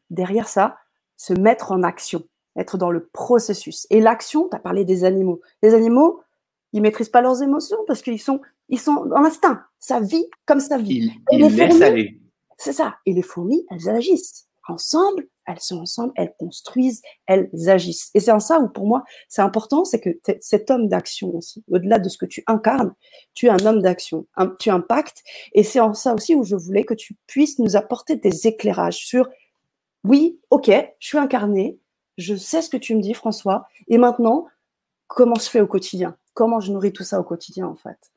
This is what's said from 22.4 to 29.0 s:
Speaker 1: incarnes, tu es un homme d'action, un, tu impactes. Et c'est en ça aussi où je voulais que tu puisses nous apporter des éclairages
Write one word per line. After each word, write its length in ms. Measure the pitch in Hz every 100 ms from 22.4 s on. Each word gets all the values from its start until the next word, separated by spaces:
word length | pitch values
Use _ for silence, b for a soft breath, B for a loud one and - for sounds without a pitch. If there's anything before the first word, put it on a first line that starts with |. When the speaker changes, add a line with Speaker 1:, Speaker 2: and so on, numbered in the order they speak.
| -
Speaker 1:
incarnes, 480 | 220 220 262 190 - b b b
tu 120 | - 240
es 40 |
un 160 | 190 214
homme 160 | 220
d'action, 440 | 190 180 - 160 - -
un, 120 | 185
tu 220 | - 220
impactes. 520 | 180 170 254 302 - B B B
Et 100 | 202
c'est 180 | 208 262
en 140 | 220
ça 200 | 208 262
aussi 200 | 220 -
où 100 | 311
je 120 | 190 196
voulais 280 | 170 196
que 100 | 220
tu 200 | 220 - - _
puisses 320 | 269 294 -
nous 180 | 214 202
apporter 400 | 202 240 - 269
des 320 | 202 165 220
éclairages 560 | 220 208 185 175 165